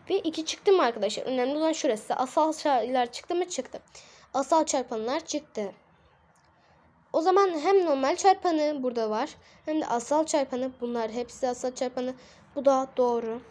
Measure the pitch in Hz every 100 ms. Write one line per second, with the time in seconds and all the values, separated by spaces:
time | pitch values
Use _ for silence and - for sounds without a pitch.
0 | - 381 330 - 320 - - 381 262 233
1 | 208 214 - 262 254 294 320 311 302 214
2 | - - 262 - 311 311 302 262 233 262
3 | 240 - - 349 359 - 254 - _ -
4 | - - - 269 277 320 302 277 247 226
5 | 220 294 320 302 - - 196 185 _ _
6 | _ _ _ _ _ _ _ _ _ _
7 | _ - 330 370 392 330 302 392 339 269
8 | 269 349 392 381 370 320 302 302 254 233
9 | 220 214 294 - - - - 311 - 240
10 | 233 294 320 311 269 247 262 254 240 233
11 | 226 226 240 - 254 247 254 254 254 254
12 | 254 254 - - - - 269 262 262 -
13 | 247 233 226 233 -